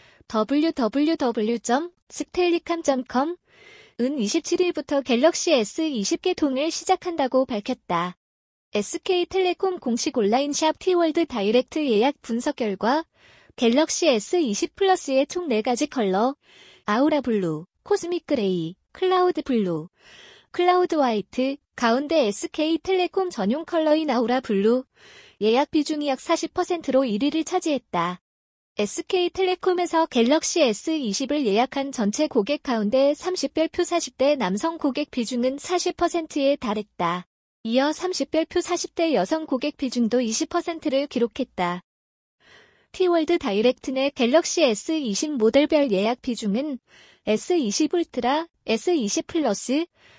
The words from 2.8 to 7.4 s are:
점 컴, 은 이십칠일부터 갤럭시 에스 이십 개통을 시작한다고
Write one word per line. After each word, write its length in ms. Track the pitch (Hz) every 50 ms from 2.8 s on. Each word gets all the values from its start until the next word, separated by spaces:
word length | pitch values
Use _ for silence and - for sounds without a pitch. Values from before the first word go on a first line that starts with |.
| 330
점 180 | - 269 254 254
컴, 340 | - - 247 277 320 359 - _ _ _ - - - - - - - _ -
은 200 | 233 262 294 294
이십칠일부터 840 | 208 202 - 330 - - 349 - 370 349 339 311 285 - 302 277
갤럭시 520 | 254 - 247 233 269 330 339 - - 349 311
에스 280 | 254 214 - - -
이십 400 | 320 320 277 220 196 - 330 -
개통을 500 | - 370 359 - 320 277 262 262 294 330
시작한다고 760 | - - - - 370 - - 370 339 320 277 247 - 262